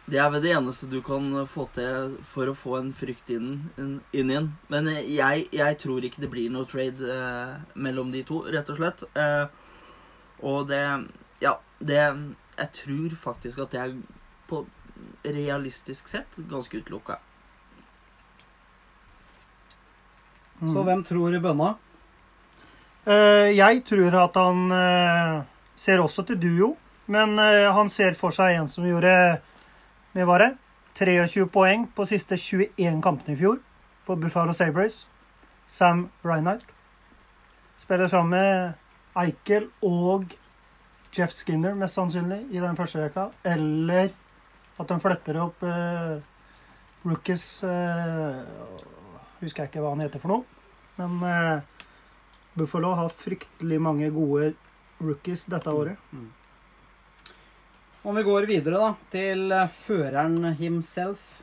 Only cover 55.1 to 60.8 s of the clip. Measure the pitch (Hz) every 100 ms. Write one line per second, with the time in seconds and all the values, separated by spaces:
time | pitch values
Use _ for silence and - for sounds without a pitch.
55.1 | 143 - 175 - 175 160 151 151 202 _
56.1 | 135 113 127 _ _ _ _ _ _ _
57.1 | _ - - _ _ _ _ _ _ 202
58.1 | 208 202 202 214 190 143 180 220 202 -
59.1 | 185 196 190 190 190 185 - - 202 135
60.1 | 139 160 165 170 151 165 170